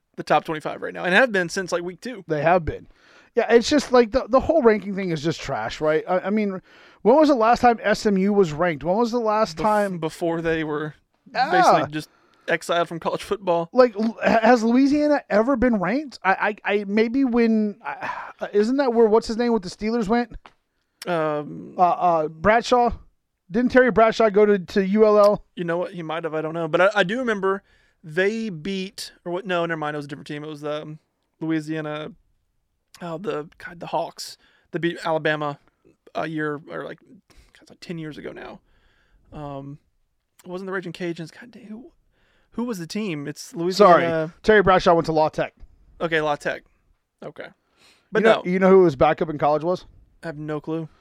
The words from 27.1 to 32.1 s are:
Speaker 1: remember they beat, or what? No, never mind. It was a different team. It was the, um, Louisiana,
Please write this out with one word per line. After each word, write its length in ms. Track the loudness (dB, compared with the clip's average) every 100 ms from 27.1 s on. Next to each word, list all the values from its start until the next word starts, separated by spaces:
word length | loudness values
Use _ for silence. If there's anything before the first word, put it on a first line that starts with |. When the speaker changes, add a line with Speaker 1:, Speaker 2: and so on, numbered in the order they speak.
| -2
Speaker 1:
remember 440 | -4 -2 -2 -4 -8 _ _ _
they 460 | -8 -2 -2 -2 -6
beat, 600 | -8 -8 -8 -8 -12 -16 -14 -10
or 60 |
what? 140 | -8 -4
No, 200 | -4 -2
never 120 | -4
mind. 180 | -6 -8
It 20 |
was 80 | -10
a 20 |
different 180 | -14 -12
team. 160 | -12
It 40 | -12
was 120 | -12
the, 200 | -8 -8
um, 160 | -10 -16 _ _ _ _
Louisiana, 760 | -4 -4 -4 -6 -6 -8 -12